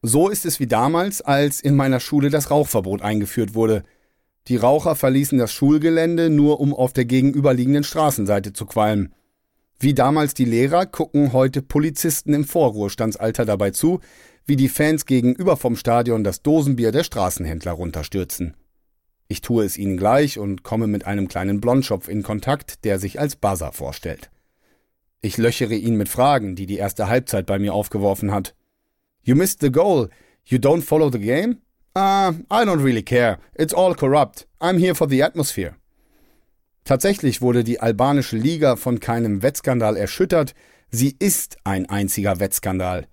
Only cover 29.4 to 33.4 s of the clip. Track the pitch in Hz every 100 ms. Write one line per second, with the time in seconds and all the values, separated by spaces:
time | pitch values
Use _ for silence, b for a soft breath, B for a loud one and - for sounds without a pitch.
29.4 | 185 - 147 127 196 165 107 b b b
30.4 | _ 127 131 156 - 156 151 123 104 135
31.4 | 214 233 _ _ _ 190 196 196 190 170
32.4 | - 208 226 170 135 117 95 123 120 98